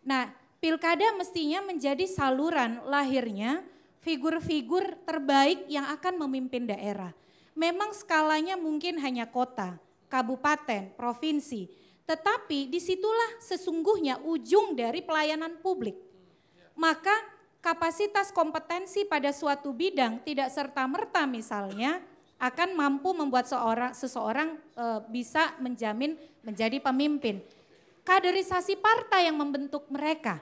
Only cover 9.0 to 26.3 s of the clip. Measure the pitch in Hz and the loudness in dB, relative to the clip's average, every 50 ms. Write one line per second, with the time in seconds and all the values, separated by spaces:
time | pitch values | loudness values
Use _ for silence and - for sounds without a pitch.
9 | 277 269 254 240 233 233 - 247 247 247 247 - 196 180 180 165 _ _ _ _ | -2 -2 -2 -2 -4 -4 -2 -2 -2 -2 -2 -6 -6 -6 -6 -10 _ _ _ _
10 | _ _ - 254 247 226 262 254 - 294 302 294 302 - 226 202 196 190 - - | _ _ -2 0 0 0 -2 0 2 2 2 2 0 -4 -4 -4 -4 -8 -10 -6
11 | 240 240 233 240 311 311 294 294 277 - 254 208 185 - - _ - _ _ _ | -4 -4 -4 -2 -2 -2 -2 -2 -2 -4 -8 -8 -10 -12 -16 _ -20 _ _ _
12 | _ - 320 320 320 403 440 494 - - 302 277 277 254 262 349 339 349 370 381 | _ -4 -4 0 2 0 0 0 -2 -4 -4 -2 -2 -2 -4 -4 0 0 -2 0
13 | 381 427 440 453 453 440 440 - - - - 359 - 359 330 330 320 381 440 370 | 0 0 2 2 0 0 -2 -10 -8 -6 -6 -4 -4 -4 -2 0 2 2 2 2
14 | 320 269 254 - 285 320 330 302 226 226 330 415 453 466 320 240 233 226 247 349 | 2 0 -2 -2 -2 -2 -2 -2 0 4 6 6 6 4 0 -2 -2 -2 -2 -4
15 | 359 - 320 311 302 302 311 311 320 330 339 320 330 381 370 381 226 - - - | -4 0 0 2 2 2 0 -2 -4 -8 -10 -6 -2 -2 -2 -2 -2 -6 -6 -10
16 | - - - - - _ _ _ _ _ _ - - - _ - 320 330 311 320 | -18 -20 -20 -20 -20 _ _ _ _ _ _ -20 -20 -20 _ 0 2 2 2 2
17 | - 381 415 440 427 392 - - _ _ _ _ - 339 330 330 339 330 330 330 | 2 2 2 2 0 -8 -18 -20 _ _ _ _ -2 -2 0 0 0 -2 0 0
18 | 415 415 415 403 392 392 - 359 320 311 277 311 311 - 339 359 381 370 - 403 | -2 0 2 0 0 2 2 0 0 2 0 -6 -4 -4 -6 -6 -4 -4 -2 -2
19 | 403 403 330 294 262 285 277 - 320 285 285 285 - 285 262 226 339 392 - 277 | 0 2 0 0 2 0 -2 0 0 0 0 0 -2 -8 -4 0 -2 0 2 2
20 | 262 226 220 240 - 311 294 262 269 254 262 302 277 269 - 277 262 262 277 392 | 0 0 0 -4 -6 -6 -2 -2 -2 -2 -2 -4 -6 -4 -2 -2 -2 -2 -2 -2
21 | 453 - - 359 302 277 247 226 220 - 220 208 202 196 196 202 233 277 330 370 | -4 0 0 0 0 0 -2 -4 -6 -4 -4 -4 -4 -6 -4 -2 -2 -2 -2 -2
22 | 359 - - _ _ _ _ _ 254 254 247 311 349 370 381 320 285 285 277 277 | -6 -14 -20 _ _ _ _ _ -2 -2 2 0 0 0 2 2 2 2 2 2
23 | - 370 381 330 302 277 254 247 247 247 269 240 233 226 226 226 247 247 - - | 0 -2 0 0 0 2 2 2 2 2 -2 0 2 2 2 2 0 -4 -4 -6
24 | - 254 - 240 220 214 226 269 311 320 320 302 - - _ - 240 233 226 220 | -8 -6 -4 -4 -2 0 0 0 0 -2 -4 -8 -14 -16 _ -4 -4 -2 -2 -4
25 | 214 - 226 247 240 - - 311 320 - - - 262 247 247 - 226 214 214 226 | -6 -6 -6 -6 -6 0 2 2 2 2 0 -6 -6 -6 -6 -4 -2 -2 -2 0
26 | 269 302 320 311 - - | -2 -2 -4 -6 -12 -20